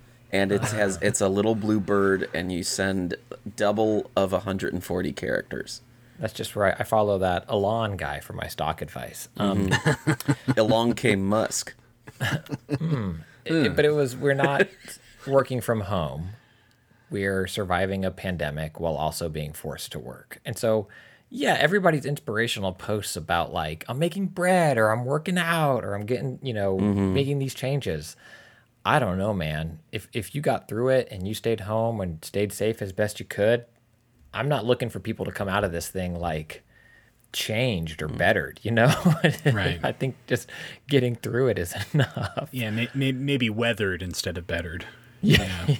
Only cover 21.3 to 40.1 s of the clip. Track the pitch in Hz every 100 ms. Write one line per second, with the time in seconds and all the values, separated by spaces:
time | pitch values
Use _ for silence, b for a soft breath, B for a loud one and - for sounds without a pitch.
21.3 | - 262 165 151 202 180 151 127 143 -
22.3 | 107 117 107 95 87 - 107 - 87 80
23.3 | 85 67 87 78 78 - 131 170 196 185
24.3 | 180 180 185 160 117 107 113 123 151 156
25.3 | 180 170 170 147 120 - 101 107 123 135
26.3 | - 135 107 98 95 104 101 98 127 139
27.3 | 143 135 - 131 139 101 78 76 - B
28.3 | B B B B _ 98 143 214 92 104
29.3 | 98 78 78 80 82 - 110 - 120 -
30.3 | 147 147 120 - 107 131 131 - 95 95
31.3 | 107 117 110 98 110 113 110 92 80 -
32.3 | 98 104 - 104 110 98 92 104 - -
33.3 | - 107 120 - _ _ _ _ _ -
34.3 | 107 135 135 113 123 117 95 104 101 -
35.3 | - 98 98 101 85 - 92 90 85 85
36.3 | 78 78 - _ b b b b b _
37.3 | - - 110 127 92 80 78 76 78 87
38.3 | 104 67 - 104 113 127 - 180 151 156
39.3 | - 151 110 90 87 135 - 131